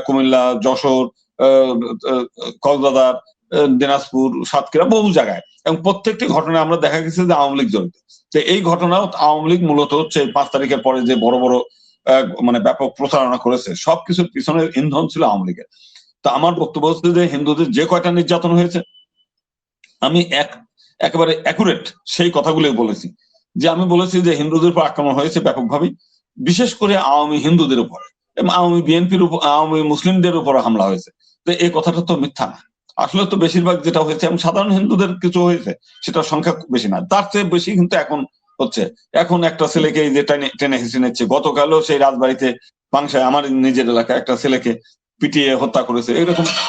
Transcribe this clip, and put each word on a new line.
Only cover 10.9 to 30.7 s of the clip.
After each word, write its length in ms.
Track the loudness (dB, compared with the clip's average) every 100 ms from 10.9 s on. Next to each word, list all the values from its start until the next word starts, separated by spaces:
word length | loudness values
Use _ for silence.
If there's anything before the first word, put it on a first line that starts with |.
| 0
যে 140 | 0 2
বড় 220 | 2 2
বড়, 180 | 2 0 -2 _ _ _ 2
আহ, 300 | 2 2 -2
মানে 160 | 0 2
ব্যাপক 340 | 0 0 -4 -4
প্রচারণা 400 | -2 0 0 0
করেছে, 380 | 0 -2 -4
সবকিছুর 540 | -6 -2 -2 0 -2 -2
পিছনে 360 | -4 -2 0 0 -2
ইন্ধন 320 | -2 0 -2
ছিল 140 | 0
আওয়ামী 260 | 0 0 -2
লীগের। 160 | -8 -12 _ -20 -20 _ _
তো 80 | -2
আমার 240 | 0 0
বক্তব্য 320 | 0 -4 -2 -2
হচ্ছে 260 | 0 2
যে 140 | 2 2
হিন্দুদের 440 | 0 -2 0 0
যে 160 | 0 0
কয়টা 240 | 0 0
নির্যাতন 380 | 0 0 0 2
হয়েছে, 300 | 2 2 -2 -8 _ _ _ _ _ _ _ _ _ _ -4
আমি 200 | 0 0
এক-, 340 | 0 -2 -4 -8 _ _ _ -4
একেবারে 420 | -2 0 0 0
অ্যাকুরেট 500 | -2 -2 0 -2 -6 -18 -10
সেই 240 | -2 0
কথাগুলোই 360 | 0 0 2 2
বলেছি, 440 | 0 -2 -4 -10 -18 _ _ _ -4
যে 120 | -2
আমি 160 | 0
বলেছি 360 | 2 2 2 2
যে 100 | 2
হিন্দুদের 400 | 0 0 2 2
উপর 120 | 2
আক্রমণ 320 | 0 0 -2
হয়েছে 260 | 0 0 0
ব্যাপকভাবে, 500 | -2 -2 -2 -2 -2 -6 _ _ _ -6
বিশেষ 380 | -2 0 0
করে 220 | 0 0 0
আওয়ামী 400 | 2 2 0 0
হিন্দুদের 420 | 2 2 4 0
উপর 200 | -2 -6 -20 _ _ -4
এবং 140 | 0
আওয়ামী 320 | 2 2 2
বিএনপির 400 | 2 2 2 2
উপর, 160 | 2 0
আওয়ামী 400 | 2 2 2 0
মুসলিমদের 540 | 0 0 0 2 2 0
উপর 240 | 2 2
হামলা 240 | 2